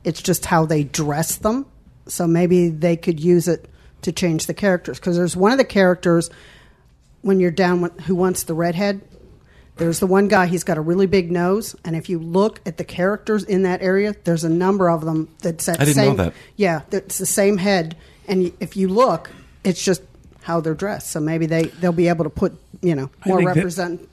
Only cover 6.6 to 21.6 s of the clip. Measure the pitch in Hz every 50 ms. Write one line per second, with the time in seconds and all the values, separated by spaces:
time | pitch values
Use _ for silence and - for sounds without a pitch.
6.6 | - - _ _ _ _ _ _ _ _ _ _ - 196 196 190 180 175 160 190
7.6 | 185 180 180 175 175 175 - - 156 - 190 175 185 185 180 - - - 165 156
8.6 | 170 175 165 175 202 202 196 196 - - - - - - - - _ _ _ -
9.6 | - - - - 165 165 165 - 202 185 190 196 202 196 208 190 180 170 185 165
10.6 | - - 170 156 151 165 175 190 196 180 202 196 175 165 175 175 175 180 196 220
11.6 | 233 - - - - 175 160 160 - - 185 165 160 165 165 190 202 220 214 -
12.6 | - 190 156 - 165 - - - 175 190 214 208 - - 214 214 190 - 196 185
13.6 | 190 180 180 185 190 185 190 196 208 214 202 - - 175 170 160 170 160 160 175
14.6 | 180 185 208 196 185 170 170 160 156 160 160 156 160 - - - - 180 165 165
15.6 | - 190 170 - 139 147 143 135 135 135 131 - 90 82 - - - - _ -
16.6 | 202 175 165 151 - - 202 190 - - - - 190 - - - 196 202 208 185
17.6 | 180 208 196 180 160 160 165 - - - - - - - 190 185 180 170 - -
18.6 | - 156 - 190 190 185 185 226 262 233 170 156 - - - - - - - -
19.6 | - 202 170 - - 196 180 - - - - - - - - - - - 170 170
20.6 | 156 160 160 151 196 202 - - - - - 165 151 156 165 165 165 156 165 160